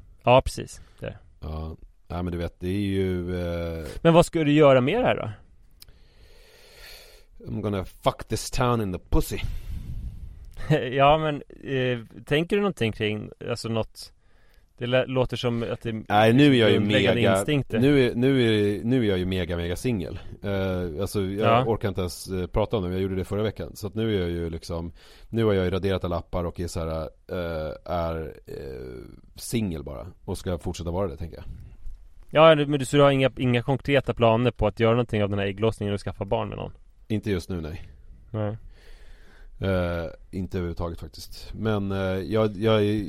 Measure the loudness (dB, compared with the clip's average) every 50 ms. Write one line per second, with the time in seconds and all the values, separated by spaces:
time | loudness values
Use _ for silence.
0 | -20 -20 -20 -2 2 6 6 6 4 2 -2 -8 -10 -10 -12 -16 -20 -20 -16 -14
1 | -12 -12 -12 -14 -18 -20 -20 -14 -12 -10 -8 -8 -8 -10 -12 -14 -18 -20 _ -20
2 | -14 -10 -6 -4 -4 -4 -4 -4 -4 -6 -8 -6 -4 -4 -2 -2 -2 0 0 0
3 | 0 0 -2 -2 -4 -4 -4 -4 -4 -4 -4 -4 -4 -6 -6 -8 -8 -10 -6 2
4 | 4 6 8 8 6 4 2 0 2 4 6 8 8 8 8 8 6 4 2 2
5 | 2 2 0 0 -2 -6 -10 -12 -18 -20 -20 -20 -20 -20 -20 -20 -20 -20 -20 -20
6 | -20 -20 _ -20 -20 -20 -20 -20 -20 -20 -20 -20 -20 -20 -20 -20 -20 -20 -20 -20
7 | -20 -20 -20 -20 -20 _ -20 -18 -12 -10 -6 -4 -4 -2 -2 -2 -4 -6 -10 -4
8 | -2 -2 -2 -2 -4 -6 -6 -6 -6 -4 -2 0 2 2 2 0 0 -2 -4 -6
9 | -2 0 2 2 2 0 -4 -6 -4 -6 -6 -6 -8 -8 -8 -10 -8 -10 -10 -10
10 | -10 -10 -12 -12 -14 -16 -16 -18 -18 -16 -12 -6 -2 0 0 0 0 0 2 4
11 | 6 6 6 4 2 -2 -4 -6 -8 -14 -18 -14 -8 -6 -4 -2 0 -2 -2 -4
12 | -6 -12 -18 -16 -6 -2 0 0 0 0 0 0 0 0 0 -2 -2 -2 -2 -2
13 | -2 -2 -2 -4 -8 -12 -14 -12 -8 -8 -8 -6 -6 -4 -2 -2 -4 -4 -8 -16
14 | -20 -20 -20 _ _ _ -20 -20 _ _ _ _ -20 _ _ -10 -2 0 2 2
15 | 2 2 2 0 0 0 -2 -2 -2 -2 -2 -2 -2 -4 -6 -6 -6 -6 -6 -6
16 | -2 2 4 6 8 8 8 8 8 8 8 8 6 6 6 4 4 4 4 4
17 | 4 4 4 4 4 4 4 2 2 0 0 -2 -2 -2 0 2 4 4 6 6
18 | 4 4 2 2 2 4 4 4 4 4 4 4 2 2 0 0 0 0 2 2
19 | 2 2 2 2 0 0 0 -2 -2 -2 -2 -4 -4 -4 -4 -4 -2 -2 -2 -2
20 | -4 -6 -8 -10 -12 -14 -12 -8 -6 -4 -2 -2 -2 -2 -2 -2 -4 -4 -4 -4
21 | -4 -2 -2 -2 -2 -2 -2 0 2 4 4 4 2 2 0 -2 -2 -4 -2 -4
22 | -4 -6 -6 -10 -10 -8 -6 -6 -4 -2 0 0 0 0 0 -2 -2 -2 -2 -2
23 | -2 -2 -2 -4 -4 -4 -4 -2 -2 -4 -4 -6 -10 -12 -10 -10 -10 -8 -4 -4
24 | -2 0 0 0 0 -2 -2 -4 -4 -6 -6 -8 -8 -8 -6 -6 -6 -8 -10 -14
25 | -20 -20 -20 -20 -14 -6 -2 2 2 4 4 4 2 0 0 0 0 0 -2 -2
26 | -2 -4 -4 -4 -4 -6 -6 -6 -4 -6 -6 -6 -8 -6 -6 -6 -6 -4 -4 -6
27 | -6 -8 -12 _ _ -8 -6 -6 -4 -4 -4 -6 -6 -8 -8 -10 -8 -6 -4 -2
28 | -2 -2 -4 -6 -8 -10 -12 -16 -16 -16 -14 -12 -12 -12 -12 -12 -12 -12 -14 -14
29 | -16 -18 -20 -20 -20 -20 -20 -16 -8 -4 -2 -2 -2 -2 -4 -6 -8 -10 -12 -12
30 | -14 -14 -16 -14 -10 -8 -8 -6 -4 -4 -6 -4 -4 -6 -8 -6 -6 -6 -4 -2
31 | -4 -4 -6 -8 -10 -12 -12 -12 -14 -12 -14 -14 -16 -18 -16 -14 -12 -12 -12 -12
32 | -16 -20 -20 -20 -10 0 4 8 8 8 8 8 4 0 -2 -2 -2 2 4 6
33 | 6 6 6 4 2 2 0 0 0 2 2 2 2 0 -2 -2 0 2 2 2
34 | 2 0 2 4 4 6 6 4 4 2 2 2 0 0 2 2 2 4 4 2
35 | 2 0 0 0 0 0 0 -2 -2 -4 -2 0 0 0 0 0 -2 -4 -4 -4
36 | -6 -8 -8 -8 -4 -2 -2 -2 -2 -4 -6 -8 -8 -10 -12 -14 -20 -20 -20 -20
37 | -8 -4 -4 -2 -2 -2 -2 -2 -2 -4 -6 -8 -8 -8 -10 -10 -12 -14 -18 -20
38 | -20 -20 -20 -20 -16 -10 -6 -6 -4 -4 -6 -8 -12 -18 -20 -20 -20 -20 -20 -20
39 | -20 -20 -20 -20 -20 -20 -20 -20 -20 -20 -10 -6 -2 0 0 0 0 -2 -2 -4
40 | -6 -8 -10 -14 -16 -12 -8 -8 -6 -6 -4 -4 -4 -4 -4 -6 -6 -6 -6 -10
41 | -12 -16 -16 -18 -18 -16 -16 -14 -14 -12 -10 -4 -2 -2 0 0 -2 -2 -2 -2
42 | -2 -2 -2 -4 -4 -2 0 2 2 0 0 0 2 2 4 4 4 2 2 0
43 | -2